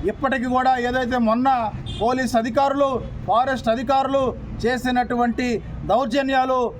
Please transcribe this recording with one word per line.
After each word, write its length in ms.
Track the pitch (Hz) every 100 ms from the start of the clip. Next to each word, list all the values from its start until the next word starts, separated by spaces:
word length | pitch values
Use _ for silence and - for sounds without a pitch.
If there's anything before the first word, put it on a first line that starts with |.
| -
ఇప్పటికి 360 | - 269 262 247 254
కూడా 160 | 254 254 247
ఏదైతే 300 | 254 247 247 226
మొన్న 200 | 233 262 254 220 - - -
పోలీస్ 320 | 214 254 254 233
అధికారులు, 480 | 233 220 277 277 277 247 - - -
ఫారెస్ట్ 420 | 214 254 254 240
అధికారులు 500 | 226 262 269 269 269 254 - - -
చేసినటువంటి 840 | 220 247 247 247 240 240 240 226 247 220 - - -
దౌర్జన్యాలు 680 | 220 269 277 269 269 262 254 233 -